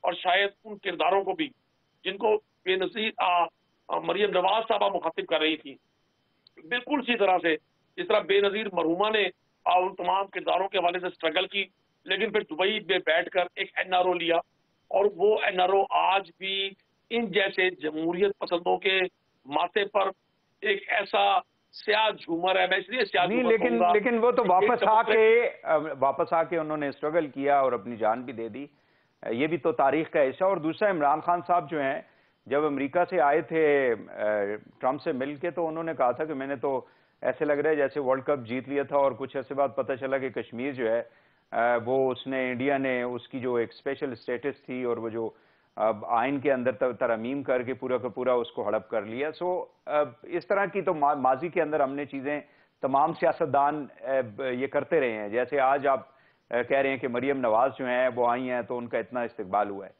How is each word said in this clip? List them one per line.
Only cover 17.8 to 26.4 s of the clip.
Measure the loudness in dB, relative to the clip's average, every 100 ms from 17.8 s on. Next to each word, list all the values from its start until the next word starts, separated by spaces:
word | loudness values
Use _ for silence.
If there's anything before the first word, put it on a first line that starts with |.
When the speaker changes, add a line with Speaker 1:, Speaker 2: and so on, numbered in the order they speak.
| -6 -2 -4 2 0 0
Speaker 1:
पसंदों | -4 -2 0 0
के | 2 0 0 _ _ _ -4
माथे | -2 0 -2
पर | 0 0 0 -4 _ _ _ _
एक | -4 -4 -2
ऐसा | -4 0 2 4 2 -2 _ _
स्याह | -10 0 2 2
झूमर | -2 -4 -2 2 2
है। | 2
मैं | 0
इसलिए | -2 -2
स्याह | 0 2 2
Speaker 2:
नहीं, | 2
Speaker 1:
झूमर | 4
Speaker 2:
लेकिन, | 4 4
Speaker 1:
कहूंगा | 4 4
Speaker 2:
लेकिन | 4 4 4
वो | 4
तो | 4
Speaker 1:
कि | 4
Speaker 2:
वापस | 4 4 4
Speaker 1:
एक | 4
Speaker 2:
आके, | 4 4 6 8 6 2
अ, | -4 0 0 0 0
वापस | 0 2 0
आके | 2